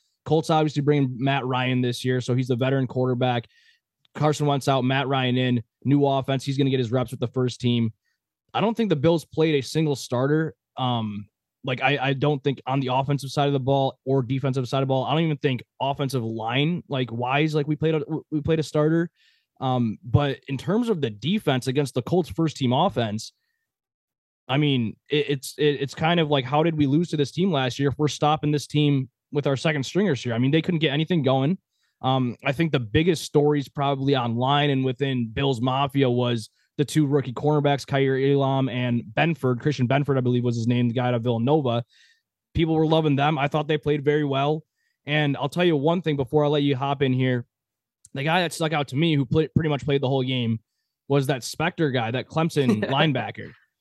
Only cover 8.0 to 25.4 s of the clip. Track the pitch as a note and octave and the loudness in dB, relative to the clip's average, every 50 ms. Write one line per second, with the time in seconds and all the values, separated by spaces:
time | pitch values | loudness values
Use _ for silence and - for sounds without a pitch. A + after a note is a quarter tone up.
8 | _ _ _ _ _ _ _ _ _ _ - B2 F3 A3 A3+ - A#3 G3 E3 C#3+ | _ _ _ _ _ _ _ _ _ _ -4 -2 -2 0 0 0 0 0 0 2
9 | B2+ E3 E3+ D#3+ - _ - D#3 D#3 E3 D3+ C#3 A#2+ - - D#3 D#3+ D3+ C#3 - | 4 2 2 2 0 _ -2 0 0 2 2 0 0 -2 -2 0 0 0 -2 -4
10 | - - B2 A#2+ C3+ C#3 D3+ D#3 D#3+ - - _ _ _ - - C3 B2 B2 A#2 | -6 -4 -2 0 0 2 2 0 0 -2 -6 _ _ _ -8 -4 -2 -2 0 -2
11 | A2 G#2+ G#2 G2+ G2+ _ _ _ _ _ _ _ - C3+ B2+ A#2 C3 C3+ C#3+ C3 | -2 -4 -8 -10 -12 _ _ _ _ _ _ _ -6 -6 -4 0 0 0 0 2
12 | - C#3 C#3 C3 C#3 D3 D3+ C3+ - C#3+ C3 - - - C3 C#3 C3+ B2+ B2 C3 | 0 0 0 0 0 0 0 0 0 -2 -2 -2 -4 -2 -2 -2 0 0 0 -2
13 | C#3 C#3 C#3+ C3 - C3+ - D3+ C#3+ C#3+ C#3+ C3+ B2 C3 C#3 C#3 C3+ C3+ - _ | 0 0 -2 -4 -4 -4 -2 0 0 2 0 0 0 2 2 2 2 0 -2 _
14 | - C3 C3+ C#3 B2 A2 C3+ C3 C3 C3+ B2+ C#3 B2 A2+ - C3+ C#3 C3+ C3 C3 | -4 0 0 0 0 0 -2 -2 -2 -2 -2 -2 -4 -2 -2 -2 0 0 0 0
15 | B2 A2 C#3 D#3+ E3+ D#3+ D3+ - - C#3+ B2+ A2+ - _ _ - B2+ C3+ C#3 C#3 | 0 0 0 0 2 0 0 0 0 0 0 -2 -6 _ _ -4 -2 -2 -2 -2
16 | C#3+ C3 C3 B2+ A2+ A2+ A2+ A2+ G#2+ A2+ B2 C3+ D3 D#3+ F3 E3 - - C#3 C3 | -2 -2 -2 -2 -2 -4 -4 -4 -4 -2 0 2 2 0 0 -4 -6 -6 -4 -4
17 | C3 A#2 A2+ A#2 A#2+ B2 C3+ C#3+ D#3 D#3 D3+ D#3 C#3+ D3+ D3+ - D#3 D#3+ D#3+ D#3 | -4 -4 -4 -6 -4 0 0 2 2 2 0 0 0 0 -2 0 0 0 0 0
18 | - - D#3 C#3+ - - D3+ D3+ C#3+ C#3+ E3 D#3+ D3+ - - D3+ D3+ D#3 E3 E3 | -2 -4 -6 -8 -6 -6 -6 -4 0 0 0 0 0 -2 0 2 2 4 2 2
19 | E3+ E3+ _ _ _ _ _ _ _ _ _ - - C3 B2+ B2+ A#2+ A2 G2+ - | 0 -2 _ _ _ _ _ _ _ _ _ -6 -2 0 0 2 0 0 -2 -6
20 | - B2 A2 C#3 C#3+ C#3 C3 - - - C#3 C3 - D3 F#3+ A3+ B3 A3+ G#3+ D#3+ | -6 0 0 2 2 2 -4 -6 -8 -10 -10 -6 -4 -2 0 0 0 0 -2 -2
21 | C#3 A#2 G#2+ G2+ - D#3 G#3 A3 - D#3 C3 B2+ - C3+ B2+ C#3+ C#3+ B2+ - C3 | -2 -4 -6 -4 -4 -2 -2 0 0 0 0 0 0 -2 -2 -2 -2 -2 -2 -4
22 | - - E3+ F#3 E3+ - - - E3 D#3 - - C#3 A#2+ B2 C#3 F3 G3+ - A#2+ | -2 0 0 0 0 -2 -2 -2 -2 -2 -2 -2 -2 0 2 2 0 0 0 -2
23 | A#2 G#2+ G#2 A2 - - _ _ _ _ _ _ _ _ _ _ _ _ _ _ | -4 -2 -4 -8 -10 -12 _ _ _ _ _ _ _ _ _ _ _ _ _ _
24 | _ _ _ _ _ _ _ _ _ - B2+ C#3+ D3+ D3 C3+ B2+ A2+ G#2 - _ | _ _ _ _ _ _ _ _ _ -2 0 2 2 2 2 0 0 -2 -6 _
25 | _ - - D3+ B2+ G#2+ C#3+ C3+ | _ -2 -2 0 0 0 -4 -6